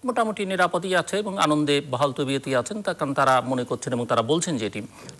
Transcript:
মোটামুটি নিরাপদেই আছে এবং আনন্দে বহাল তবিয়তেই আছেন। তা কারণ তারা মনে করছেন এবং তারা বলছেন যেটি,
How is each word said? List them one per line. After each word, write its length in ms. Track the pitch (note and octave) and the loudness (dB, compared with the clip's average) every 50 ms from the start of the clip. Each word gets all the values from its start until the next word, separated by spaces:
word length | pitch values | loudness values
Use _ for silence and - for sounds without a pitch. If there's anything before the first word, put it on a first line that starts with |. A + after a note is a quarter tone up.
| - | -6
মোটামুটি 420 | B3 A#3+ A#3+ A3+ A3 G#3 F3+ G#3 | -4 0 0 0 0 0 -2 -4
নিরাপদেই 500 | F#3 F#3+ F#3 G3 - - F3 E3+ F#3+ F#3 | -4 2 2 2 2 2 0 0 2 2
আছে 220 | F3 E3 - - G3 | 2 2 0 -2 -2
এবং 200 | G#3 G#3 F#3 G3 | -2 -2 -2 0
আনন্দে 420 | E3+ D3+ D3+ D3+ D3+ C#3+ C#3+ C#3+ | 2 2 4 2 2 2 2 0
বহাল 320 | C#3 C#3+ B2+ A#2+ C#3+ C#3+ C3 | 0 -2 -2 0 0 0 0
তবিয়তেই 440 | - D3 C3 C#3 C3+ - - C3+ | 0 -2 0 0 -2 -2 0 0
আছেন। 260 | B2 A#2+ - G#3 G#3+ G3+ | 0 0 0 -4 -4 -2
তা 120 | G3 F3 | -4 -2
কারণ 200 | - D#3 C#3 C#3 | -2 -2 -2 0
তারা 260 | D3 C#3 C3 C3 B2+ | 2 4 4 4 4
মনে 240 | A#2+ B2 C3 B2+ B2 | 2 0 -2 -2 -2
করছেন 280 | A#2+ B2+ A#2 - - B2 | -2 -4 -4 -2 -2 -2
এবং 140 | A#2+ A#2+ | -2 0
তারা 160 | A2+ B2 A2+ A2+ | 0 2 0 2
বলছেন 340 | A2+ D3+ E3+ E3+ F#3 D#3+ | 2 2 0 2 0 -2
যেটি, 260 | A#2+ A2 G2+ - A2 G2+ - - - - - - - | -2 -2 -4 -4 -4 -4 -4 -4 -4 -6 -6 -8 -6